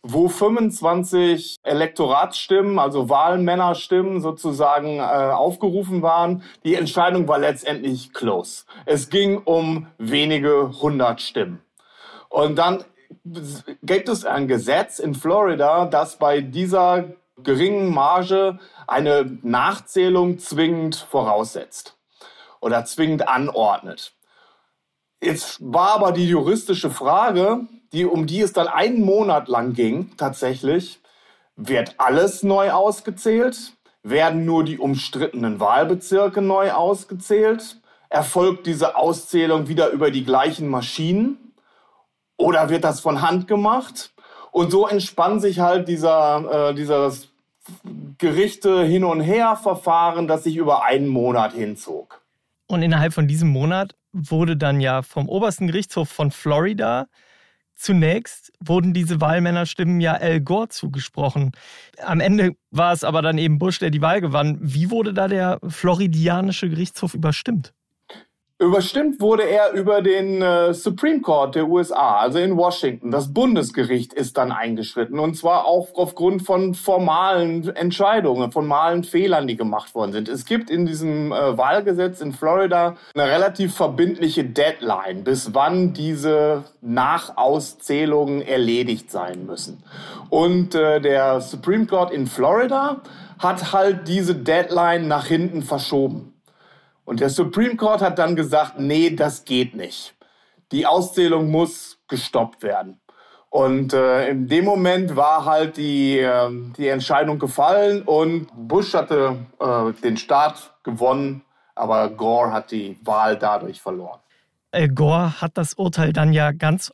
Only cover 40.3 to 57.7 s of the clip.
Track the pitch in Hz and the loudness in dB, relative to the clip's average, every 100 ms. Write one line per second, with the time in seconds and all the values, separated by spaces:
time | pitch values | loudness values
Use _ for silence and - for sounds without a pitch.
40.3 | 131 151 156 147 131 120 - 160 190 254 | 2 2 -2 -4 -4 -6 -4 0 0 0
41.3 | 277 - _ _ _ _ _ _ _ _ | -4 -14 _ _ _ _ _ _ _ _
42.3 | - - 165 151 165 160 147 160 139 165 | 0 2 4 2 2 0 -2 -2 0 0
43.3 | 180 180 208 208 254 254 - - _ - | 0 0 0 2 0 -2 -14 -16 _ -20
44.3 | - - - 170 190 208 208 185 - 180 | -20 -4 0 2 2 4 0 -2 0 0
45.3 | 214 196 180 175 180 180 165 160 160 151 | 2 0 2 2 2 0 0 4 4 4
46.3 | 147 139 147 147 143 147 147 139 127 - | 2 0 0 0 0 0 2 2 -2 -16
47.3 | _ _ _ - 175 185 147 147 139 170 | _ _ _ -20 -20 -18 -16 -16 -2 0
48.3 | 151 202 - 196 185 165 185 180 160 156 | 2 0 0 2 4 4 2 2 0 0
49.3 | 220 226 214 202 180 175 170 170 170 160 | 2 2 2 -2 -2 2 2 2 0 -2
50.3 | 156 165 160 151 143 120 135 143 127 123 | 0 -2 -2 2 2 2 2 2 0 2
51.3 | 120 110 117 104 101 - 76 - - _ | 2 0 -2 -8 -8 -12 -12 -14 -20 _
52.3 | _ _ _ _ 180 165 160 165 165 147 | _ _ _ _ 0 2 2 2 2 0
53.3 | 156 165 135 151 185 196 _ _ 190 143 | 2 2 2 0 -2 -4 _ _ -10 -4
54.3 | 160 170 156 147 139 135 131 127 - 143 | 0 0 0 0 2 0 -2 -4 -6 -4
55.3 | 190 220 - 180 170 - - 151 - 147 | -2 -2 -2 -2 -4 -4 -6 -6 -2 -2
56.3 | - 151 147 180 208 - 247 262 _ _ | -2 0 0 0 -2 -2 -2 -6 _ _
57.3 | _ _ _ _ | _ _ _ _